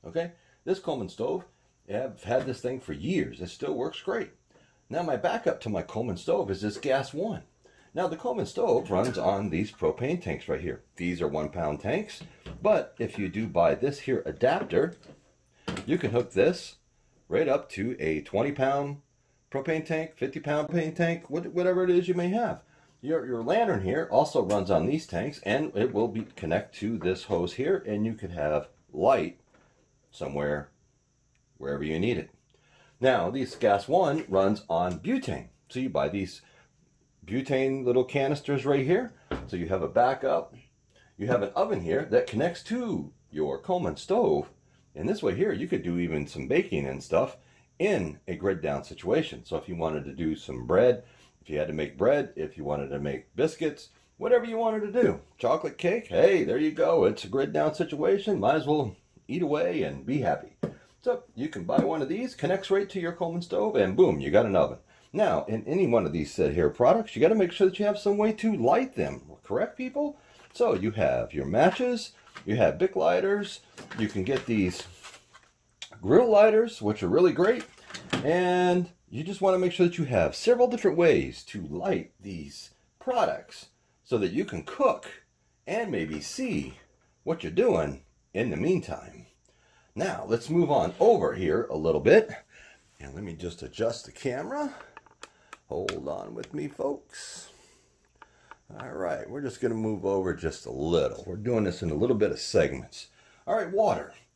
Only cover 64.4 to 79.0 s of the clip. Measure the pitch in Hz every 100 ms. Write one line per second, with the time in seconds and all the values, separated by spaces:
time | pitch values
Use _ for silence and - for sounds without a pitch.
64.4 | 113 92 76 - _ - _ 165 214 80
65.4 | - 110 110 165 175 117 85 80 73 -
66.4 | 78 76 76 - 123 226 214 - 156 220
67.4 | 180 - 190 190 208 202 208 202 214 214
68.4 | 226 196 117 160 262 - 73 69 71 -
69.4 | - 107 202 - 254 277 294 294 _ -
70.4 | - - 240 92 101 104 78 64 58 73
71.4 | 67 101 165 - 247 240 - - - -
72.4 | - 113 92 170 190 190 160 180 190 208
73.4 | 202 - _ - - - 107 104 95 135
74.4 | - 113 95 90 - - - - _ -
75.4 | _ _ _ _ - - 90 160 240 208
76.4 | 214 214 233 - 104 - 185 135 175 143
77.4 | 185 240 - - - - - - 139 170
78.4 | 180 180 180 180 175 _